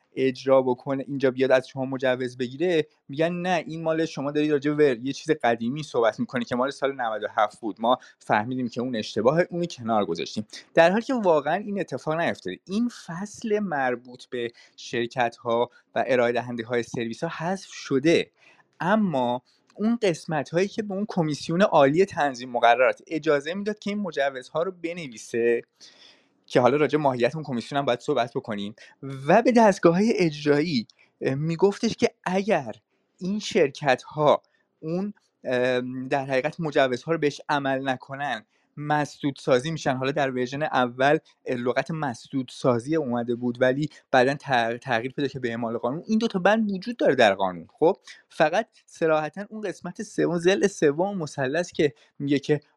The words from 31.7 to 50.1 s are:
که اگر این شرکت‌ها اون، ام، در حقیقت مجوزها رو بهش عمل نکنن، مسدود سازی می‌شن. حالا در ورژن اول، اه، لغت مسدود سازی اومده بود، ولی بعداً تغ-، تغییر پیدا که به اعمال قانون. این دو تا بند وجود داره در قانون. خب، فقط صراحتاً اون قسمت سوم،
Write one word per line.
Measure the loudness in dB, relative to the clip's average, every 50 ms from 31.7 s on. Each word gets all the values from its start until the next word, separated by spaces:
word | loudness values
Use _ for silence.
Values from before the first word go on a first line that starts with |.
| 2 2 -2 -4 0
که | 0 -2 -2 -2 _ _
اگر | -4 -2 -2 0 0 0 0 -2 -4 -10 -14 _ _ _ _ _ _ _ _
این | -6 -6 -6 -6
شرکت‌ها | -6 -2 0 2 2 2 0 -2 0 0 0 0 -2 -6 -4 0 4 4 4 4 0 _ _ _ _ _ _ _
اون، | -10 -6 -6 -4 -6 -6 -10 _ _ _ _ _ -6
ام، | -4 -2 0 0 0 0 0 -2 -4 -6 -10 -6 -2
در | -2 -2 -2
حقیقت | 0 0 0 0 -2 -4 -4
مجوزها | -6 -2 2 2 2 4 2 -2 -2 -2
رو | -2 0
بهش | 0 -2 -2 -4 -4 -4
عمل | -2 -2 0 0 -2 -2 -2 -2
نکنن، | -4 -4 -8 -12 -12 -8 -6 -6 -6 -8 -8 _ _ _ _ _ _ -10
مسدود | -4 -2 0 0 0 -2 -6 -6 -4 -4 -4 -4
سازی | 0 2 2 2 2 0
می‌شن. | -6 -4 -2 -2 -2 -2
حالا | -2 -2
در | -2 0 -2 -2
ورژن | -2 -2 -4 -4 -4 -4 -4
اول، | -2 0 0 0 0 0 0 2 4 4 2 0 _ _ _ _
اه، | -6 -4 -2
لغت | -2 0 0 0 -2 -4
مسدود | -4 -4 -4 -6 -6 -8 -10 -8 -6 -6 -6 -6 -8
سازی | -2 0 0 0 0 0 -2 -2
اومده | -2 -2 -2 -2 -2 -2 -2 -4
بود، | -4 -4 -4 -2 0
ولی | 2 2 2 2 -2 -4 -6 -12 -6 _
بعداً | 2 4 4 4 2
تغ-، | -2 -2 -2 0 0 0 0 -2 -6
تغییر | -4 -2 -2 -2 -2 -4
پیدا | -6 -6 -6 -6
که | -4 -6
به | -6 -4
اعمال | -4 -4 -4 -4 -4 -4
قانون. | -4 -4 -4 -6 -4 -2
این | 0 0
دو | 0 0
تا | 0 2
بند | 4 4 4 4 2 -2
وجود | -4 -4 -6 -8 -4 0
داره | 2 2 4
در | 6 6 6 6
قانون. | 4 0 -2 -4 -6 -12 -16 _
خب، | _ 2 2 2 0 _ -18 -20 -20 _ _
فقط | -2 2 2 2 2 0 -2 -4 _ _ _
صراحتاً | _ -6 -2 0 0 2 0 0 -4 -8 -12 -14 -12
اون | -12 -10
قسمت | -8 -8 -8 -10 -10 -12 -12 -12 -12
سوم، | -8